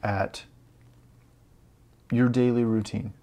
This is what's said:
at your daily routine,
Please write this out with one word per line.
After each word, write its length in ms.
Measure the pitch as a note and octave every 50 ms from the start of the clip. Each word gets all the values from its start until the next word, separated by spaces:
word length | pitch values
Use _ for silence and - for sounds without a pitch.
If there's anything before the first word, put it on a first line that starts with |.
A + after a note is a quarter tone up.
| -
at 420 | G#2+ G2+ G2 G2 - - - - - - - - - - - - - - - - - - - _ _ _ _ - _ - - - - _ _ - _ - _ _ _
your 180 | - A#2+ B2 B2
daily 360 | A#2 B2+ B2 B2 A#2+ A#2+ A#2+
routine, 480 | A2+ A2 A2 G#2 - - G#2 - - - -